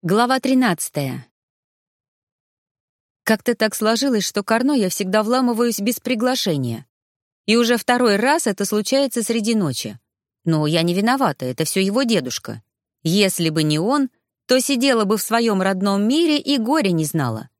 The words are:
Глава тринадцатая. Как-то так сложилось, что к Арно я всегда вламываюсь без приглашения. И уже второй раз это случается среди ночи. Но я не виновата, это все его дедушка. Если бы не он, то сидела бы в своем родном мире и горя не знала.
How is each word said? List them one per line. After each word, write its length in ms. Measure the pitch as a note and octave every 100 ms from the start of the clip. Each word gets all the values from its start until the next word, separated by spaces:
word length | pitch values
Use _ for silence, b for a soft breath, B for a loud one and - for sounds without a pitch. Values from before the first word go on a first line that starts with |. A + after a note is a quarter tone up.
Глава 360 | F3 G3+ A#3+ C4
тринадцатая. 880 | B3+ C4 B3 E3+ - - C3+ B2+ B2+ _ _ _ _ _ _ _ _ _ _ _ _ _ _ _ _ _ _ _
Как-то 320 | - A3 - A#3+
так 180 | G#3+
сложилось, 540 | - G#3+ A3+ C#4 A3+ -
что 160 | -
к 80 | G3
Арно 220 | A3+ B3+
я 160 | C#4+ F#3+
всегда 340 | - F#3+ G#3
вламываюсь 560 | G#3+ B3 B3 A3+ A#3+ A3
без 200 | G3+ A#3+
приглашения. 880 | - A#3+ B3 C4 G3+ D3 B2 A2+ - _ _ _ _ _ -
И 80 | A3+
уже 220 | A#3 A#3+
второй 400 | - B3 B3 G3+
раз 280 | B3 D#4+ A#3
это 180 | F#3+
случается 600 | G3+ G#3+ G#3 C4+ C#4 A#3+
среди 320 | G#3+ A#3 G#3+ A3
ночи. 440 | E3 B2 G#2+ - _ _ _ _ -
Но 220 | D#3+ D3+
я 160 | D#3+
не 100 | E3+
виновата, 520 | F3 A3 C4 A#3 C#3 B2+
это 200 | B2 D#3+
все 140 | F#3+
его 220 | G3 G#3+
дедушка. 580 | C4 G#3 B2+ - - A2+ _ _ _ _
Если 480 | E3 F#3 G3 - E3
бы 140 | D#3
не 160 | D#3 D3+
он, 320 | F#3+ C#4+ C4+ _ _ _ -
то 140 | B3+
сидела 440 | B3+ C4+ C#4 A#3 G3+
бы 120 | G#3+
в 60 |
своем 400 | - A#3 A#3 G3
родном 440 | F#3+ F#3+ G3+ G3 G#3+
мире 300 | D4 E4 D4
и 200 | - C#4
горя 320 | A3 D#4 G3+
не 120 | E3+
знала. 460 | D#3 D#3+ C3 A2 A#2+ _